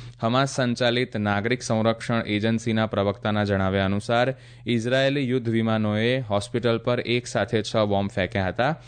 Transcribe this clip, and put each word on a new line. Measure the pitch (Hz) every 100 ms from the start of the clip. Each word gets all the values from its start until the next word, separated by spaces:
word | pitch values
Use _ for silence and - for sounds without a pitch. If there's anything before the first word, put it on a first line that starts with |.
| - -
હમાસ | 113 123 135 -
સંચાલિત | 123 117 120 120 123 110
નાગરિક | 104 101 113 127
સંરક્ષણ | - 113 110 113 - 117 110
એજન્સીના | 104 113 113 113 110 110
પ્રવક્તાના | 101 98 98 107 104
જણાવ્યા | 101 98 95 98 95
અનુસાર, | 101 - 117 127 131 - - -
ઇઝરાયેલી | 120 117 131 135 139 127
યુદ્ધ | 127 117
વિમાનોએ | 113 113 110 107 104 117 131
હોસ્પિટલ | 113 101 - 123 117 117
પર | 120 120
એક | - 120 -
સાથે | 117 101 110
છ | 104 113
બોમ્બ | 104 98 98
ફેંક્યા | - 90 98 92
હતા. | 87 127 160